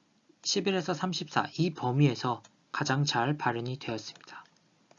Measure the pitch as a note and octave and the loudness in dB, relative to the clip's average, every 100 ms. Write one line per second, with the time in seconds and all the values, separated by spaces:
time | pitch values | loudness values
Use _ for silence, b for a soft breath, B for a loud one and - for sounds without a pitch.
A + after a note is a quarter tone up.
0 | _ _ _ _ - G3+ F#3+ F#3 E3+ D3+ | _ _ _ _ -2 0 0 0 0 -2
1 | F#3 E3+ D3+ A#2+ - - F3 - B2+ C3 | -2 -4 -2 -2 -2 0 0 0 0 6
2 | C#3+ A2+ B2 A2+ - _ _ - D3 C3+ | 6 4 -2 -4 -8 _ _ -4 0 2
3 | D3 B2 B2 D3+ B2+ A#2 A#2+ B2+ - A2 | 2 2 2 0 0 -2 -4 -6 -6 -8
4 | - - - - - _ _ _ _ | -8 -16 -18 -20 -20 _ _ _ _